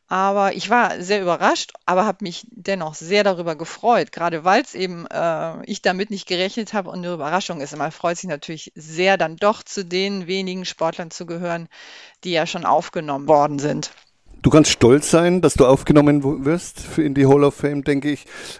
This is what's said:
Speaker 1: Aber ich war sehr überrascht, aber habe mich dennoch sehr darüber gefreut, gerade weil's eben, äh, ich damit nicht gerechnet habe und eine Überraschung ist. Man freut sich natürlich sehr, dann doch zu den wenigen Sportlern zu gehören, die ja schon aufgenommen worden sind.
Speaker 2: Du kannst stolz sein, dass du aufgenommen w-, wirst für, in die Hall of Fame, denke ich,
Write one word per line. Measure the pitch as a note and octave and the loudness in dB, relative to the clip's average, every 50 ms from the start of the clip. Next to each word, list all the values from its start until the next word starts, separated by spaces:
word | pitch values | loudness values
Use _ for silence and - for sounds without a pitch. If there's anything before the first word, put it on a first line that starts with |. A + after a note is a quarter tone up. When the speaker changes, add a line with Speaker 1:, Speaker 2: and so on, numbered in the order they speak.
| _ - | _ -6
Speaker 1:
Aber | - F#3 F#3+ G3 G3+ G3+ G3 G3 - | -2 0 0 0 2 2 0 0 -2
ich | F#3 - F#3+ | -4 -2 0
war | A#3 A#3+ A3 F#3 E2 - | 2 2 2 2 -2 -4
sehr | F3+ F#3 G#3 G3+ | -4 -2 -2 -2
überrascht, | F#3+ F3 E3+ D3 F#3 A#3+ E4+ - - - - - _ | 0 -2 -2 0 0 0 0 0 -4 -10 -14 -10 _
aber | - F3+ F#3 F3+ | -2 0 2 2
habe | G#3+ F#3 - G#3 | 0 -2 -6 -8
mich | F3 E3+ - - _ | -12 -12 -12 -16 _
dennoch | - - F3 G3 G3 F#3 D#3+ D#3 D#3 | -20 -12 -8 -6 -6 -6 -6 -8 -12
sehr | - D#3+ E3 G3+ G#3 G3+ | -12 -6 -2 0 2 2
darüber | G3+ F#3 E3+ F3 E3+ D#3 | 2 0 -2 -4 -6 -6
gefreut, | C#3+ E3 - - - - A#3 A#3+ G3 D3 - | -8 -10 -14 -10 -4 0 2 2 2 0 -2
gerade | - E3+ E3+ E3+ E3 D#3 D#3 | -6 -6 -4 -4 -4 -2 0
weil's | F#3 G3+ G#3+ F#3+ - - | 2 2 2 0 -2 -8
eben, | - F#3 F#3 F3 E3+ E3 | -8 -8 -8 -8 -10 -12
äh, | - - - E3 E3+ D#3+ D#3 D#3+ E3 D#3 D3+ - | -10 -6 -4 -4 -2 -4 -4 -6 -8 -10 -12 -12
ich | - G3+ - | -12 -8 -4
damit | - G3 F#3 F#3 G#3+ G#3+ | -2 -2 -2 -2 -4 -6
nicht | G3+ F#3 - | -8 -10 -8
gerechnet | - F3+ F3 F#3 G3 - A#3 G#3 - A3 | -4 -4 -2 -2 -4 -4 -6 -8 -6 -6
habe | G#3 F3+ E3+ | -6 -6 -6
und | - | -8
eine | F3+ F3 F3 F3+ | -10 -8 -8 -8
Überraschung | D#3 C3+ D3+ E3 G3 - - F3 D3+ | -6 -4 -2 -2 -2 -2 -4 -8 -10
ist. | C3+ - D3 | -10 -10 -8
Man | C3 C#3 D#3+ - | -6 -6 -8 -6
freut | - - E3+ F3 | -4 -4 -4 -4
sich | - - F3+ | -4 -6 -8
natürlich | D3+ D3 - - D#3+ D#3 - - - | -10 -10 -10 -12 -14 -14 -14 -18 -20
sehr, | D#3+ D3+ D#3 D#3+ E3 F#3 F#3+ G3 | -20 -18 -10 -4 -2 -2 -2 0
dann | F#3 D#3+ D#3+ D#3+ | -2 -4 -4 -4
doch | D#3+ G3+ G#3 G#3+ - - | -2 -2 -2 -2 -2 -6
zu | - - G3+ F#3 | -14 -12 -12 -10
den | E3+ F3+ F#3 F#3+ G3+ G3+ F#3+ F3 | -6 -4 -4 -4 -4 -4 -6 -8
wenigen | D#3+ F#3+ F#3+ F#3+ F#3 F3+ F#3 F3+ | -6 -6 -6 -6 -6 -8 -8 -10
Sportlern | - - - E3 E3 D#3+ - F3 D#3+ | -10 -8 -4 -4 -4 -4 -6 -10 -12
zu | - - F3+ | -14 -14 -12
gehören, | E3+ E3+ E3+ F3+ F3 E3+ E3 E3 - _ - - - - - - - _ _ - | -10 -10 -8 -6 -6 -8 -8 -10 -14 _ -20 -20 -20 -20 -20 -20 -20 _ _ -6
die | F3+ | -2
ja | E3+ D#3 C#3+ | 0 0 0
schon | - - E3+ E3 | -2 -4 -4 0
aufgenommen | F#2+ C3+ D#3 E3+ - - F3+ D#3 D3 C#3 C#3 C#3+ D3+ | 2 2 2 0 -2 -8 -8 -6 -6 -6 -4 2 2
worden | D#3 D3 C#3+ D3+ D3 | 4 4 4 2 0
sind. | C#3+ C#3 D3 D3 D3+ - - - _ _ _ _ _ _ - - - | -2 -4 -4 -4 -4 -6 -10 -12 _ _ _ _ _ _ -20 -6 0
Speaker 2:
Du | - C3+ | 2 6
kannst | C#3 D#3 C#3+ - | 8 8 6 6
stolz | - - A#2+ A#2 C3 D3+ - - | 4 6 6 8 8 6 4 4
sein, | - E3 E3+ F3 F3+ F#3 | 4 4 4 4 4 4
dass | E3+ C#3 - | 4 4 6
du | - C#3 | 6 6
aufgenommen | B2 C3+ - - - D3+ D3 D3 D3 D3 C#3+ C#3 | 6 6 6 4 4 6 6 6 6 4 4 2
w-, | C3+ - C3 C3+ | 0 -2 -2 -2
wirst | C#3+ E3 F3 - - - - | -2 -2 -2 -4 -8 -14 -16
für, | - - - E3 D#3 | -16 -6 -2 0 0
in | D3 C3+ | 2 4
die | C#3 C3+ | 4 6
Hall | C3+ C#3 C#3+ C#3+ | 6 8 8 6
of | C#3+ - | 4 2
Fame, | - - C#3+ D3 C#3+ C3+ | 0 -4 -4 -4 -2 -2
denke | D3+ C#3+ C#3 C#3+ D3 | 0 0 0 0 -4
ich, | C#3+ - - - - - - - - | -4 -6 -8 -14 -18 -16 -16 -16 -16